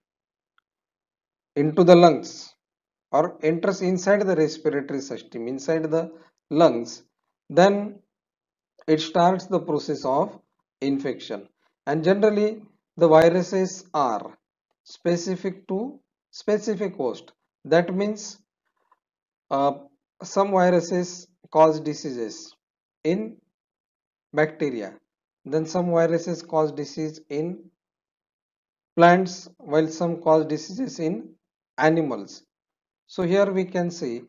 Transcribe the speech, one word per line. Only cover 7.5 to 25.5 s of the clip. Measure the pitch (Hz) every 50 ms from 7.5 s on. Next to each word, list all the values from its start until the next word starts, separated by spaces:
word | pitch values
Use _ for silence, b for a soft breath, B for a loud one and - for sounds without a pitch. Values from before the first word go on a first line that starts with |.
| 139 151 180 202 202 202 208 208 - - _ _ _ _ _ _ _ _ _ _ _ _ _ _ _ _ _
it | - 156 151
starts | 156 - - 185 170 175 190 180 -
the | - 190 175
process | 151 175 156 147 - - 147 131 -
of | 131 131 147 180 208 - - _ _ _ _ _ _ _ _
infection. | 135 139 139 135 - 143 123 - - - 113 98 98 _ _ _ _ _ _ _ _
And | 135 147 160 151
generally | 180 196 208 208 214 208 202 208 214 226 220 - _ _ _ _ _ _
the | - 170
viruses | 165 156 156 165 170 165 185 175 180 202 190 190 185 - - - _ -
are | 151 139 123 110 101 90 90 - _ _ _ _ _ _ _ _ _ _
specific | - - - _ 170 175 170 170 196 185 180 - 190 185 190 _
to | - 190 196 233 277 294 - _ _ _ _ _ _
specific | _ - - - 208 214 208 233 208 180 208 190 -
host. | - 139 120 104 - - - _ _ _ _ _ _ _
That | 139 151 170 175 175 185
means, | 190 202 208 214 - - - - _ _ _ _ _ _ _ _ _ _ _ _ _ _ _ _ _ _ _ _ _ _ _
uh, | 143 139 139 143 139 - - - _ _ _ _ _ _
some | 180 - - 202 196 202
viruses | 196 185 180 180 180 170 170 - 196 180 180 175 - - - _ _ _ _ _
cause | - 156 160 160 156 156
diseases | 151 151 147 - - 151 127 120 113 104 - - - - _ _ _ _ _ _ _ _ _ _ _
in | 156 175 208 220 220 - _ _ _ _ _ _ _ _ _ _ _ _ _ _ _ _ _ _ _ -
bacteria, | 147 156 156 156 - 165 143 123 113 104 95 - - _ _ _ _ _ _ _ _ _
then | 135